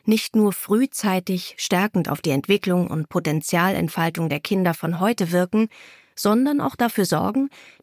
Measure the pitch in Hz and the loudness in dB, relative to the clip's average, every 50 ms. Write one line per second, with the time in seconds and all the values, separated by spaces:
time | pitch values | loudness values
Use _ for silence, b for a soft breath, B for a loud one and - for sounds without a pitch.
0 | B 214 220 220 - - - 220 214 202 180 - - - 202 226 269 269 - - | B 2 2 2 0 0 2 4 4 4 2 -2 -2 0 2 2 2 0 -2 -2
1 | - 202 185 185 180 - 185 180 - - - - - - - 180 196 214 - 185 | -2 0 0 0 -2 -2 -4 -4 -6 -8 -10 -8 -4 0 0 0 0 2 0 0
2 | - - - - - 160 135 139 - - 202 196 - 190 180 180 175 - - 160 | 0 -2 -4 -4 -2 -2 0 0 2 2 0 2 2 0 0 0 0 0 -2 -6
3 | 156 - - 180 170 160 147 156 - - - 170 175 190 196 170 170 156 - 170 | -6 -4 -4 -4 -2 -2 -2 -2 -2 0 0 2 2 2 0 0 -2 -2 -2 -2
4 | 165 165 165 170 165 156 143 147 - - 208 190 180 175 160 - - 160 175 165 | -2 -2 -2 -2 -2 -2 -4 -4 -4 -2 0 0 2 0 0 -2 -4 -4 -2 0
5 | 190 220 240 - 190 165 175 180 180 180 - 214 226 220 B B B B B B | 0 0 0 0 0 0 2 0 0 2 2 0 0 0 B B B B B B
6 | B B B - - 208 214 240 262 294 285 285 - 262 - - 240 233 - - | B B B -2 0 2 2 2 2 2 0 0 -2 -4 -2 -2 -2 0 0 0
7 | 190 - 170 - 180 196 214 269 277 277 B B B B B B | 0 0 0 0 0 0 0 -2 -2 -2 B B B B B B